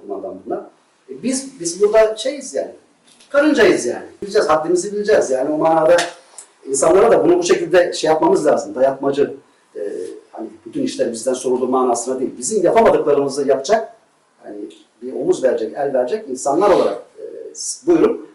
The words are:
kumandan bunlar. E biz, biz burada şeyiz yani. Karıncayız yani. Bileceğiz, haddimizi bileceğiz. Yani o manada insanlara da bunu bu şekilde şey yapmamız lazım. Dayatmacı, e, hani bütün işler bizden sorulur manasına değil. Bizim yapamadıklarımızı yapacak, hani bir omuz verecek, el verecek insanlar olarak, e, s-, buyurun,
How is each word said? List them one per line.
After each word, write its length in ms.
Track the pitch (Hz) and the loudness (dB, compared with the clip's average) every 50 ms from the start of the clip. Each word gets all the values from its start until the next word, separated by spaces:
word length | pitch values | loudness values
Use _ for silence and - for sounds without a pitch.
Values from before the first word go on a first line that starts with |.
| - | -14
kumandan 280 | - - - - - - - - | -12 -12 -12 -10 -12 -14 -14 -10
bunlar. 140 | 240 359 - - - _ _ _ _ _ _ _ - | -10 -10 -10 -10 -14 _ _ _ _ _ _ _ -20
E 120 | - 151 | -16 -8
biz, 380 | 175 247 269 269 - - - 175 | -6 -4 -4 -4 -8 -10 -12 -10
biz 220 | 170 170 170 185 | -10 -8 -2 0
burada 340 | 208 208 220 220 220 214 - | 0 4 6 4 4 4 2
şeyiz 380 | - - 269 302 277 - - - | -4 -6 -6 -6 -6 -10 -8 -8
yani. 180 | - - - - - _ _ _ _ _ _ _ _ _ _ | -8 -8 -8 -12 -18 _ _ _ _ _ _ _ _ _ _
Karıncayız 560 | - 285 302 302 277 - - - - - - | 0 2 4 4 4 4 4 4 4 2 -2
yani. 200 | - - - - - - _ | -4 -6 -6 -10 -16 -14 _
Bileceğiz, 260 | - - - 208 - - | -10 -2 0 0 2 2
haddimizi 440 | 208 156 156 170 180 180 190 202 | 0 0 0 0 0 -2 -2 -4
bileceğiz. 380 | 202 208 208 220 214 - - 131 | -6 -4 0 2 2 2 2 0
Yani 200 | 131 131 139 151 | -2 -2 -2 -2
o 80 | 151 156 | -2 0
manada 380 | 160 160 165 160 156 160 175 175 - - - - - _ - - - - _ _ - | 0 2 2 4 4 4 4 4 2 -2 -8 -14 -20 _ -20 -20 -20 -20 _ _ -12
insanlara 440 | 135 135 139 170 - - 196 220 208 | -8 -4 0 2 4 4 6 6 6
da 140 | 185 - 156 | 4 4 4
bunu 140 | 165 180 180 | 4 4 4
bu 40 | |
şekilde 500 | 170 - 185 - - 160 175 180 170 - | 4 2 2 0 2 2 4 4 4 4
şey 160 | - - - - | 0 -2 0 0
yapmamız 380 | 160 156 160 175 196 160 147 | 2 2 2 2 2 2 2
lazım. 280 | 143 120 - 98 101 104 | 2 2 0 -2 -6 -2
Dayatmacı, 600 | 123 131 135 135 - 139 139 139 143 - - - - - _ _ _ _ _ - | 0 0 0 0 0 -2 -2 0 0 0 -2 -2 -8 -18 _ _ _ _ _ -12
e, 40 | - 104 98 - - - - - - - _ | -10 -8 -8 -8 -8 -10 -12 -14 -16 -20 _
hani 160 | - - 110 - - - _ | -14 -14 -14 -14 -14 -18 _
bütün 160 | - - 143 | -10 -8 -6
işler 300 | 131 - - - 127 120 | -6 -4 -4 -4 -4 -4
bizden 200 | 113 113 - 131 | -4 -4 -4 -4
sorulur 360 | 127 127 - 131 127 123 127 120 | -4 -2 -2 -2 -2 0 0 0
manasına 520 | 127 127 127 123 - - - 131 127 - | 0 0 2 0 0 -2 -2 -4 -4 -4
değil. 100 | 127 - - - | -6 -6 -8 -8
Bizim 260 | - - 220 202 170 | -6 -4 -2 0 0
yapamadıklarımızı 840 | 165 - 226 247 - - - 156 151 139 139 139 135 127 143 135 135 | 2 4 4 6 6 4 4 2 2 2 2 0 -2 -2 -2 0 0
yapacak, 440 | 135 135 - - 214 - - - - _ _ _ _ _ _ _ _ _ | 0 0 0 0 0 0 -2 -6 -12 _ _ _ _ _ _ _ _ _
hani 160 | - - 104 104 107 110 - - _ _ _ _ | -18 -16 -14 -14 -14 -16 -16 -20 _ _ _ _
bir 100 | 117 127 | -12 -10
omuz 320 | 127 123 143 175 185 - 131 | -8 -2 0 0 0 2 2
verecek, 280 | - - - 151 - - | 0 0 0 -2 -6 -4
el 180 | - - 135 127 | -4 -2 0 0
verecek 340 | 123 120 - 214 214 - - | 0 0 0 -2 -6 -6 -8
insanlar 420 | - - - - - - 202 202 | -10 -4 -2 -2 0 2 2 4
olarak, 320 | 175 - - - - - - - _ - | 4 2 2 0 -2 -6 -10 -16 _ -16
e, 360 | - - - - - - - | -16 -16 -14 -16 -16 -16 -14
s-, 320 | - - - - - - | -12 -12 -12 -12 -4 0
buyurun, 400 | - 175 - - - - - - - - | 2 2 4 4 2 0 -2 -8 -16 -10